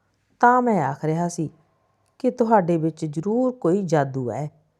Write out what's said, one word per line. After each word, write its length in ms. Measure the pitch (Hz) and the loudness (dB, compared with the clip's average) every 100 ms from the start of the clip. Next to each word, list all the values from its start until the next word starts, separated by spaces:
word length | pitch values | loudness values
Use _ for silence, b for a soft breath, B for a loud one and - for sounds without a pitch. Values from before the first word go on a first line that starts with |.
| _ _ _ - | _ _ _ 2
ਤਾਂ 220 | 240 254 | 4 4
ਮੈਂ 220 | 247 202 | 2 0
ਆਖ 200 | 135 139 | 0 -4
ਰਿਹਾ 240 | 156 160 175 | -4 -2 -4
ਸੀ 220 | 170 151 - _ _ _ _ _ _ | -4 -8 -10 _ _ _ _ _ _
ਕਿ 120 | 254 | -2
ਤੁਹਾਡੇ 460 | 247 226 220 170 170 | 0 2 4 2 0
ਵਿੱਚ 300 | 160 156 160 | -2 -4 -8
ਜ਼ਰੂਰ 460 | 147 170 226 254 | -6 -4 0 -2
ਕੋਈ 300 | 254 165 196 | -2 0 0
ਜਾਦੂ 480 | 185 156 139 135 120 | 0 0 0 -4 -6
ਹੈ, 200 | 110 151 - _ _ | -6 -8 -12 _ _